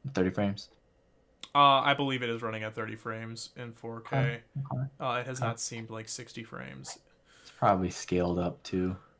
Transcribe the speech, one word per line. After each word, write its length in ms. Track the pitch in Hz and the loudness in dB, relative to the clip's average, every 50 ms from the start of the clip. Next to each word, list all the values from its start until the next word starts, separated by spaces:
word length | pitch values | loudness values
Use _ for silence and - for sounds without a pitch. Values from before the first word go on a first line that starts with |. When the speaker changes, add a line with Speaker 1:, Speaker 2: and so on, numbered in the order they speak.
| - - - | -10 -4 0
Speaker 1:
Thirty 180 | 95 92 92 | 2 2 2
frames? 380 | 90 - 101 98 98 - - - _ _ _ _ _ _ _ _ _ _ _ _ _ _ - - _ | 2 2 0 0 0 -4 -10 -18 _ _ _ _ _ _ _ _ _ _ _ _ _ _ -20 2 _
Speaker 2:
Uh, 260 | 143 143 139 139 135 | 8 8 10 8 8
I 120 | - 143 143 | 6 4 2
believe 300 | 139 143 135 135 127 123 | 4 2 0 0 0 0
it 60 | 117 | -2
is 120 | 117 113 | -2 -2
running 220 | 120 113 110 110 110 | -4 -4 -4 -4 -6
at 100 | 110 110 | -6 -6
thirty 220 | 117 110 110 110 | -6 -6 -6 -8
frames 560 | 110 - 117 110 110 113 113 117 117 - - _ | -8 -8 -8 -8 -6 -8 -10 -10 -10 -12 -12 _
in 180 | - 123 117 113 | -12 -12 -12 -14
four 280 | - - 117 113 113 | -12 -12 -10 -10 -10
K. 160 | 113 - 139 | -8 0 2
Speaker 1:
Okay, 240 | 135 131 120 117 117 - _ _ 139 135 - | 2 2 2 0 -4 -10 _ _ -8 -6 -4
okay. 120 | 135 127 135 135 - _ | -4 -4 -4 -4 -6 _
Speaker 2:
Uh, 200 | 151 127 120 123 | -4 -2 -2 -2
it 60 | 123 | -2
has 120 | 131 127 127 | -4 -4 -2
Speaker 1:
Okay. 80 | 127 | -2
Speaker 2:
not 120 | 117 117 - | -2 -2 -4
seemed 320 | - - 120 117 113 110 | -6 -6 -6 -8 -8 -8
like 180 | 110 110 110 - | -10 -10 -8 -8
sixty 340 | - - - - - 120 113 | -10 -10 -10 -12 -12 -12 -12
frames. 540 | 110 - - 64 65 67 67 67 - - - _ _ _ _ _ _ - - - | -10 -12 -12 -10 -12 -12 -12 -12 -14 -14 -14 _ _ _ _ _ _ -20 -20 -20
Speaker 1:
It's 80 | - | -20
probably 400 | - - 131 110 101 92 92 87 | -4 2 6 6 6 6 4 0
scaled 480 | - - - - 90 90 87 87 87 87 | -2 -4 -4 0 2 2 4 2 2 2
up 220 | 87 87 87 - _ | 0 0 -2 -6 _
too. 340 | - - 92 92 92 95 - - _ _ | -4 -2 0 0 0 -2 -4 -10 _ _